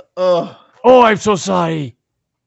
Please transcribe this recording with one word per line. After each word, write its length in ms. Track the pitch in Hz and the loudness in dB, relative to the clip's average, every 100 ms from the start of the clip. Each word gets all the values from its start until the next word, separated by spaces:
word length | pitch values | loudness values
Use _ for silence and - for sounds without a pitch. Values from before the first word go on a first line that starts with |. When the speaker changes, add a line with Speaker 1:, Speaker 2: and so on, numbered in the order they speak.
| - - | -18 -6
Speaker 1:
Oh. 420 | 185 175 - - _ _ 233 | -2 -2 -4 -14 _ _ 2
Speaker 2:
Oh, 160 | 254 | 4
I'm 160 | 233 208 | 4 2
so 180 | 208 196 | -2 -4
sorry. 640 | 190 185 165 160 135 - _ _ _ _ | -2 -4 -4 -6 -10 -14 _ _ _ _